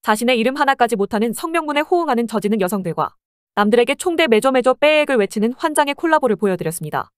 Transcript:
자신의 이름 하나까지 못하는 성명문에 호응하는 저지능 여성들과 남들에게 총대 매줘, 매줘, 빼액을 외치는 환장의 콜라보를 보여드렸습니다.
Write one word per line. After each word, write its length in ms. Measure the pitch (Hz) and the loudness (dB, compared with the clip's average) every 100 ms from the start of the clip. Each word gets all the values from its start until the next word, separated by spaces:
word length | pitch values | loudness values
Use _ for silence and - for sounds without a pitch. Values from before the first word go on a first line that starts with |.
자신의 340 | - 214 240 254 | -2 -2 0 0
이름 180 | 226 277 | 0 0
하나까지 400 | 277 269 240 220 | 0 2 0 0
못하는 380 | 196 214 233 | -2 -2 -2
성명문에 480 | - 339 339 311 294 | -4 -4 -4 -2 -2
호응하는 460 | 311 349 320 233 233 | 0 0 0 -2 -2
저지능 340 | 226 202 220 | -2 -2 -2
여성들과 540 | 180 202 175 160 143 _ _ _ _ - | -2 -4 -6 -4 -6 _ _ _ _ -2
남들에게 400 | 208 233 240 - | 2 4 2 0
총대 320 | - 330 320 | -2 0 2
매줘, 240 | 220 262 | 4 4
매줘, 240 | 262 247 254 | 2 2 2
빼액을 400 | 294 311 294 262 | 2 2 2 0
외치는 380 | 196 - 214 254 | 0 -2 -4 -2
환장의 380 | 330 302 285 285 | -4 0 -2 -2
콜라보를 400 | 339 311 262 202 | 0 2 2 0
보여드렸습니다. 760 | 202 185 160 165 156 139 - | -2 -2 -4 -8 -8 -8 -8